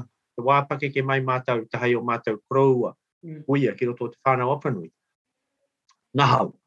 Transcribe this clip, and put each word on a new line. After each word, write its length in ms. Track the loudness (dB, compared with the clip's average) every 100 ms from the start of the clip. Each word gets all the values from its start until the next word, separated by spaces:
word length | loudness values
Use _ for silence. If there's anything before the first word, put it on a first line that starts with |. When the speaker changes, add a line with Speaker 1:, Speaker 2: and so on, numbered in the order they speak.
| -4 _ _
Speaker 1:
te 80 | -4
wāpake 480 | 2 2 0 -4 -4
ke 120 | -4 -2
mai 140 | -2
mātou, 480 | 0 -2 -2 -2 -4
taha 160 | -2 0
i 80 |
o 80 | 0
mātou 380 | 0 -2 -2 -6 _
koroua, 460 | 2 4 4 0 -6 _ _
Speaker 2:
Mm. 220 | -16 -10 -2
Speaker 1:
uia 300 | 0 0 0
ki 80 | -4
roto 200 | -4 -8
o 20 |
te 100 | -2 0
whānau 240 | 0 0 -2
apanui. 340 | -2 -6 -8 _ _ _ _ _ _ _ _ _ _ _ _ 0
Nahau. 320 | 2 2 0 -6